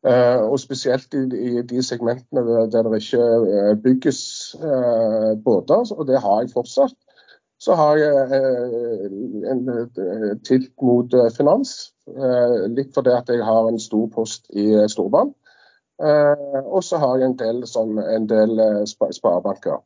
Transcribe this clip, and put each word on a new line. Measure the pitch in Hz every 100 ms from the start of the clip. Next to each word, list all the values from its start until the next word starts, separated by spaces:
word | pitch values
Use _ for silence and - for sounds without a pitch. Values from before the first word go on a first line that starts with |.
Eh, | 135 123 123 123
og | 107 135
spesielt | - 131 135 127 - 147
i, | 131
i | 120 120 120
de | 120 123 127
segmentene | 120 117 123 _ 139
der, | 117 117 113 113
der | 113
det | 110 -
ikke, | 123 120 117 104 101
eh, | 104 107 117
bygges, | 127 151 131 - - - -
eh, | 160 131 123 113 113 110 110 107 127
båter, | 104 - 185 233 208
og | 147
det | 131
har | 104 104
jeg | 123
fortsatt. | 123 120 - 277 - _ _ _ _ _ _ -
Så |
har | 170 151 156
jeg, | 151 139 131 135
eh, | 131 123 123 117 120 107 98 95 123 104 98
en, | 131 127
eh, | 120 117 - 95 107 107 104 -
tilt | 131 131 _
mot, | 127 120 120
eh, | 123 117
finans, | 117 143 208 277 - - _ -
eh, | 135 131 123 120 117 98
litt | 117 135
fordi | - 127 123
at | 123
jeg | 120
har | 110 113 113
en | 113
stor | 110 107 110
post | - 113 - _
i, | 101 107
eh, | 107 107
Storebrand. | 110 95 143 285 - _ _ _ _ _ _
Eh, | 156 151 147 147 143 139
og | 135 190
så | - 170
har | 139 131
jeg | 131
en | 127
del | 113 120 120
som, | 120 110 107
en | 90 110 107
del, | 110 107 110
eh, | 110 104 104
spa-, | - 107
sparebanker. | - - 87 101 95 90 67